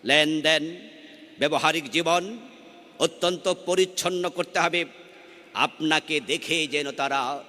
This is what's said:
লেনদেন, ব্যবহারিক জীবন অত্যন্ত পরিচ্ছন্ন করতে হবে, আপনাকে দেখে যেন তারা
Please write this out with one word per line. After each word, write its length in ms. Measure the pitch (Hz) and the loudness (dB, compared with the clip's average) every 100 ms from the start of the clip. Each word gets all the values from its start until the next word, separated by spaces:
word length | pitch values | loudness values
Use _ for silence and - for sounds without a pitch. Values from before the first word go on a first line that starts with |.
লেনদেন, 720 | - 147 151 156 151 160 156 175 - - - - - - | 4 4 4 2 2 2 0 -10 -16 -20 -20 -20 -20 -2
ব্যবহারিক 500 | 147 147 - 160 139 | 0 2 2 0 -2
জীবন 480 | 151 165 175 185 233 - - - - - - | -2 2 0 -2 -12 -16 -20 -20 -20 -20 -2
অত্যন্ত 540 | 170 - 175 180 190 | -2 2 -2 0 -2
পরিচ্ছন্ন 760 | 180 175 185 185 - 180 180 180 | -2 0 2 2 0 -2 -2 -2
করতে 300 | 175 170 185 | -4 -4 0
হবে, 260 | 170 170 165 - - - - - - | 2 0 -4 -10 -20 -20 -20 -20 -10
আপনাকে 680 | 101 147 - 156 156 - 151 | 0 0 0 2 2 2 -4
দেখে 480 | 123 156 - 165 151 | 0 -4 0 -2 0
যেন 240 | 147 143 | -2 -4
তারা 520 | 120 139 139 127 143 | -4 -2 0 -2 -6